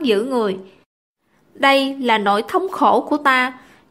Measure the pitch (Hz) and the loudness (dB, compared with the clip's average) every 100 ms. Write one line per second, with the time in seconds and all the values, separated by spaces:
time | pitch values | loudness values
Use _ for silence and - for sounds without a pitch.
0 | 285 202 254 254 208 190 190 - _ _ | 0 0 0 -2 -2 -4 -10 -20 _ _
1 | _ _ _ _ _ - 269 277 269 277 | _ _ _ _ _ -2 2 2 0 -2
2 | 240 214 196 202 220 330 381 - 226 240 | 0 0 2 0 0 -2 -2 0 2 2
3 | 294 294 285 254 254 254 - - _ | 0 -2 2 0 0 -6 -20 -20 _